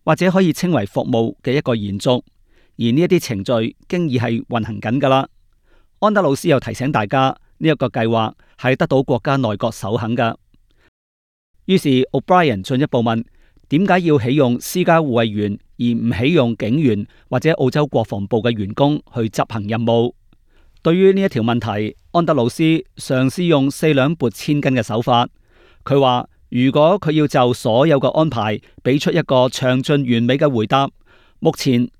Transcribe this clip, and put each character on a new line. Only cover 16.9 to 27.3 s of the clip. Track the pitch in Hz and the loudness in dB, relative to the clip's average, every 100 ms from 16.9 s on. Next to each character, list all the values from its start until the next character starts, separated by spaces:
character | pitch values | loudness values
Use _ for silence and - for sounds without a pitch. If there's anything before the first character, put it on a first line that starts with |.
| 104 104 _ _ | 0 -4 _ _
或 | 127 | -2
者 | 156 | 0
澳 | 165 131 | 0 0
洲 | 151 147 | 0 0
國 | 131 | -2
防 | 110 101 98 | -4 -6 -2
部 | 117 | -2
嘅 | 117 113 | 0 -2
員 | 98 | -6
工 | 107 143 147 - | 0 0 0 -6
去 | 123 113 | -6 -4
執 | - - | -4 -4
行 | 113 101 | -6 -6
任 | 117 117 | -4 0
務？ | 117 120 - _ _ _ _ _ _ | 2 0 -4 _ _ _ _ _ _
對 | 160 175 | 0 4
於 | 190 | 4
呢 | 196 | 4
一 | 196 | 0
條 | 120 | 0
問 | 113 117 | 0 -2
題， | 113 104 107 - _ | -2 -4 -6 -8 _
安 | 170 165 | -2 0
德 | |
魯 | 151 117 | 2 0
斯 | - | 0
嘗 | 160 160 - - - 131 131 | 0 0 -4 -14 -4 0 0
試 | - 175 | 0 0
用 | 147 135 | 2 0
四 | - 160 | 0 0
兩 | 143 135 170 | 2 0 0
撥 | 123 | -4
千 | - - 147 | -4 -4 -2
斤 | 139 | 0
嘅 | 131 | -2
手 | 107 110 | -2 -2
法。 | 123 120 127 - _ _ _ _ | 0 0 0 -6 _ _ _ _
佢 | - 139 | -2 2
話， | 135 123 - _ _ | 2 0 -4 _ _
如 | 123 127 | -2 0
果 | 147 151 196 | 4 4 2
佢 | 160 | 0
要 | 156 | 0
就 | 147 | 0